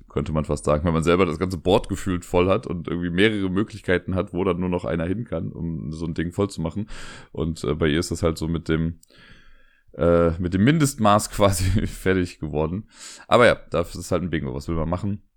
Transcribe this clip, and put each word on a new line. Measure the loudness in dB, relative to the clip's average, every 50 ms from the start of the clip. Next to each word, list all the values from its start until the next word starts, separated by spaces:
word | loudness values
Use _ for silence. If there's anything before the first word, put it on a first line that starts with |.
| -18 -8
könnte | -6 -4 -4 -2
man | -2 -2 -2
fast | -2 -4 -2 0
sagen, | 0 0 2 2
wenn | 0 0
man | 2 2
selber | 4 4 4 2
das | 0 0 -2
ganze | -4 -4 -4 -4
Board | 0 2 2 2 2 -2
gefühlt | -6 -6 -4 -4 -4 -4 -4
voll | 0 2 2 4 4
hat | 2 0 -2 -4
und | -8 -8 -6 -6
irgendwie | -4 -4 -2 -2
mehrere | 2 4 4 4 4 0 -2 -2
Möglichkeiten | 0 0 -2 -2 -6 -6 -2 0 0 0 0 -2 -2
hat, | -2 -2 -2
wo | -4 -2 0
dann | 0 0 0
nur | -2 -2
noch | -2 -2 -2
einer | -2 -2 -2 -2
hin | -2 -4 -4 -6
kann, | -6 -6 -6 -6 -8
um | -8 -8 -6 -6 -6 -6 -8 -8
so | -8 -6 -6
ein | -6 -4
Ding | -4 -4 -4
voll | -2 -2 -2 -2
zu | -2 -4
machen. | -6 -6 -4 -6 -8 -8 -10 -14 -14 -14 -16 -18 -20 -12
Und, | -6 -4 -4 -4 -4 -4 -4
äh, | -4 -2
bei | 0 0 0
ihr | 2 0
ist | -2 -2
das | -2 -2
halt | 0 0 0 -2
so | -4 -4
mit | -4 -4 -2 0
dem, | 0 0 0 -2 -4 -8 _ _ _ -20 -20 -20 -20 -20 -20 -20 -20 -20 _ _ _ _ _ _ -4 0
äh, | 2 4 6 6 4 4 2 0
mit | -2 0 2
dem | 4 6
Mindestmaß | 6 6 6 2 0 0 2 4 4 4 4 2 -2
<laughs> |
quasi | 0 2 4 4 4 2 2 2 2 0 0 -2
fertig | -4 -2 0 0 2 2 0 -2 -4 -8
geworden. | -8 -4 -2 0 0 0 -2 -6 -8 -10 _ -20 -20 -20 -20 -18 -2 2
Aber | 4 6 8 6
ja, | 6 4 -2 -4
das | -2 -2 -2 -4 -6
ist | -12 -6 -2
halt | -2 -2
ein | -2 -2
Bingo, | -4 -4 -4 -4 -6
was | -6 -6 -4
will | -2
man | -2 -2 -2
machen? | -2 -2 -2 -4 -6 -6 -8 _ _